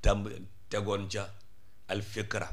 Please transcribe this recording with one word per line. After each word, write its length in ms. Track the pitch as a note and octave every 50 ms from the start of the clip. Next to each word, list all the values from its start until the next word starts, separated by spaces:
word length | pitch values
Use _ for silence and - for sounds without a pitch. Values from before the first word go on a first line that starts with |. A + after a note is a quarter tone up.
Tàmb-, 440 | - G#2+ G2+ G2+ G2+ G#2+ G2+ - F2+ F#2 - - - -
tegoon 380 | - G#2 G#2 G#2 G2+ G2+ G2+ F#2
ca 140 | F#2+ G#2 G2 G2 - - - - - - - - - - - -
al 140 | F#2 G#2
fikra. 460 | G#2+ - - A2 G#2+ G#2+ - G#2 - -